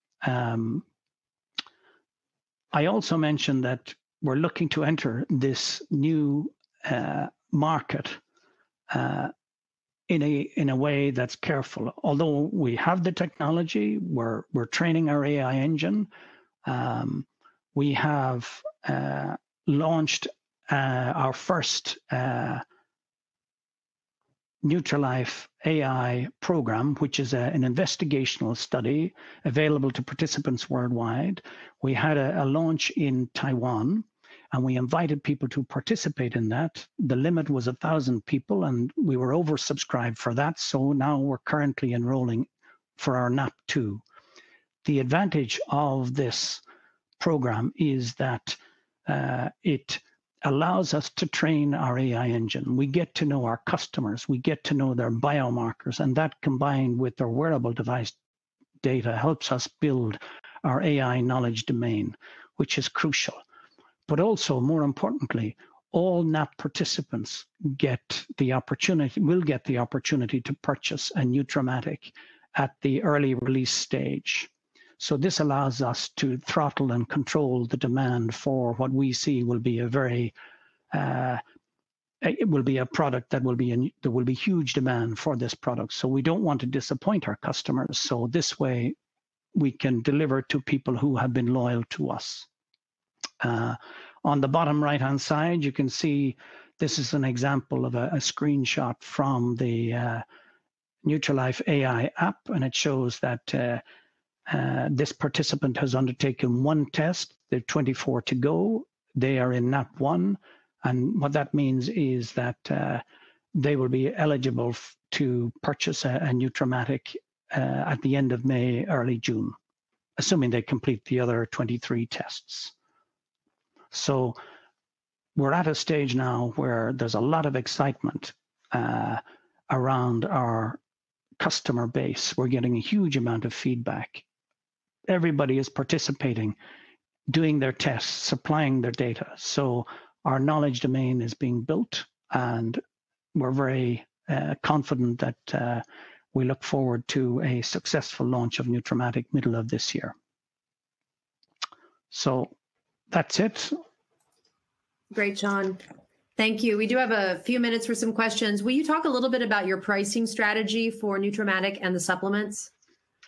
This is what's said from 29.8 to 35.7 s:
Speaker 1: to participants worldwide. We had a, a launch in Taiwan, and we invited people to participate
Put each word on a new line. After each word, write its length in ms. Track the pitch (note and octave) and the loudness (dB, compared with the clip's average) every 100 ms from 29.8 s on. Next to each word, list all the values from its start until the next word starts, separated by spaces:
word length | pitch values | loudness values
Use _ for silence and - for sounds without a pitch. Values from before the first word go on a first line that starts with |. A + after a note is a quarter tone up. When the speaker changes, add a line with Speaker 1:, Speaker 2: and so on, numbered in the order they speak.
| C3+ | 0
Speaker 1:
to 140 | B2 | -2
participants 640 | C3+ C#3 D#3+ - C#3+ B2 - | -6 -4 -2 -2 -2 -2 -2
worldwide. 720 | B2+ B2 A#2+ A#2 A#2+ F3 F#3 - - - _ | -2 0 0 0 0 -2 -4 -10 -20 -20 _
We 120 | C3+ | -2
had 220 | C3 D3+ D3 | 2 2 2
a, 280 | C3+ F3 | 2 0
a 0 | |
launch 460 | C#3 D3 E3 D#3+ - | 2 2 2 0 -2
in 380 | - C#3+ B2+ B2 | 0 0 0 -2
Taiwan, 680 | - - B2+ B2 A2+ B2 G#3+ - _ - - - | -2 -2 0 0 0 2 0 -2 _ -20 -20 -6
and 100 | C3 | -2
we 140 | C3 B2+ | 0 0
invited 480 | B2+ D#3+ E3 D3 | 0 0 0 0
people 240 | - C#3+ C3+ | -2 -2 -2
to 160 | - | -2
participate 720 | B2+ | -4